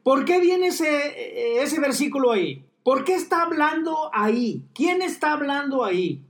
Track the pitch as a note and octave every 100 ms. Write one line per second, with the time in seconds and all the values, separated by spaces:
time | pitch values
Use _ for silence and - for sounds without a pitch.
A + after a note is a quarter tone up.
0 | C4 C#4 C#4+ F4+ F4 F#4 F4+ - D4+ D4
1 | D4 - A3+ - A#3 A#3 C#4+ D4+ C#4 A3
2 | D4 C#4 B3 G#3+ D#3 C3+ - _ A#3+ C4
3 | F#4 F#4 - E4+ E4+ D#4+ D4+ D#4+ D#4+ D#4
4 | - A3 A3 A#3+ A#3 C#3 - - E4+ F4+
5 | F#4 - D4+ D4+ C#4 C#4+ C#4 C4+ G#3+ F3+
6 | F3 C3+ -